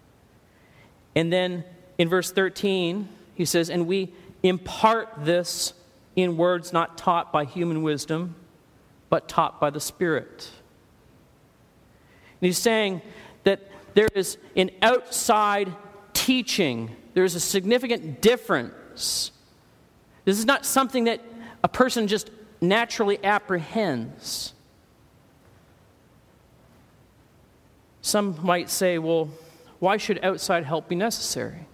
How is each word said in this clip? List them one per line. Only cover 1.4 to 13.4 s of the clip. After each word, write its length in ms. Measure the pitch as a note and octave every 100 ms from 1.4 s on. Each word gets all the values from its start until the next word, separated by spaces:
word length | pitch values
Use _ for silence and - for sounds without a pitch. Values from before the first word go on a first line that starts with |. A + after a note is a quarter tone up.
| F3+ F3 D#3+ - - -
in 100 | E3+
verse 220 | F#3 E3+
thirteen, 760 | - F#3+ - G3+ F#3+ E3+ F#3+ F#3+ - -
he 100 | -
says, 260 | E3 F3 E3
"And 160 | F3 E3+
we 260 | G3 F#3 - - -
impart 680 | F#3 F3+ - - A3 A3+ - C#3+
this 540 | D3+ F3 E3+ - - - - _ _ -
in 200 | F3+ E3
words 360 | F3 F3 D#3+
not 260 | E3+ E3+ -
taught 340 | - E3+ -
by 120 | D#3
human 380 | C#3+ F3+ E3+ D#3
wisdom, 520 | D#3 D3 - D#3+ F3+ E3 - _ _ _ _ _ _
but 200 | E3 -
taught 320 | - D#3 -
by 100 | D3+
the 100 | D3
Spirit." 720 | - - F3 C#3 - - - - - _ _ _ _ _ _ _ _ _ _ _ _ _ _ _ - -
And 60 | F3+
he's 120 | F3
saying 440 | A#3+ A3 G3+ F3+ - - - -